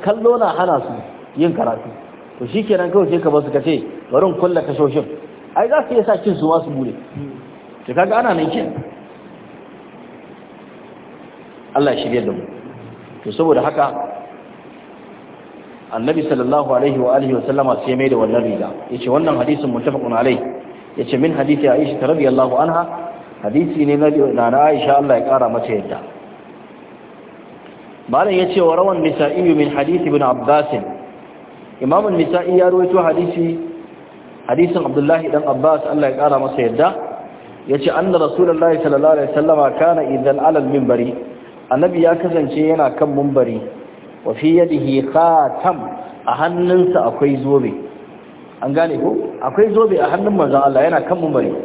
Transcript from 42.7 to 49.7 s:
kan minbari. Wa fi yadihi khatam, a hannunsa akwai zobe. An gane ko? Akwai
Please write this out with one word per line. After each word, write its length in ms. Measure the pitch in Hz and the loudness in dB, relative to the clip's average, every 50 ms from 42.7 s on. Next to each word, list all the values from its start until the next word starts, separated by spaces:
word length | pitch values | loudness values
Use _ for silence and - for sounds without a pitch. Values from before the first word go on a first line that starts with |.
| 160 160 151 131 156 | 2 2 2 0 2
kan 160 | - 156 147 143 | 0 -2 0 0
minbari. 420 | 139 143 143 135 135 123 117 113 110 - - - - - - - - - - - - - | 0 0 2 2 2 2 2 0 -6 -8 -10 -14 -16 -18 -20 -20 -20 -20 -20 -20 -12 -8
Wa 80 | 113 110 107 | -8 -6 -2
fi 200 | 147 156 165 175 | 2 4 4 4
yadihi 480 | 175 165 160 143 131 135 135 135 135 139 135 | 4 4 2 -2 0 0 0 0 0 0 2
khatam, 640 | 156 170 165 165 160 147 - - - - 180 175 147 110 92 - - - - - - - | 2 4 4 4 4 2 2 -2 -2 -2 -2 -2 -2 -6 -12 -12 -12 -14 -16 -18 -10 -6
a 80 | - 123 | -4 -2
hannunsa 760 | 127 156 170 180 175 180 180 185 185 180 180 180 156 113 117 | -2 -2 -2 -2 0 0 2 4 4 4 4 2 2 0 0
akwai 280 | 113 - 143 139 139 131 | 0 0 0 0 0 0
zobe. 320 | 127 135 143 139 123 110 92 90 - - - - - - - - - - - - - - - - | 0 2 2 2 2 0 -6 -8 -12 -14 -16 -18 -20 -20 -20 -20 -20 -20 -20 -20 -20 -20 -14 -8
An 120 | - 127 139 | -6 -4 0
gane 240 | 151 165 165 151 131 | 0 0 0 -2 -2
ko? 160 | - - - - - - - - | -2 -2 -2 -2 -6 -6 -10 -8
Akwai 280 | - 131 - - 208 226 | -8 -6 0 0 0 2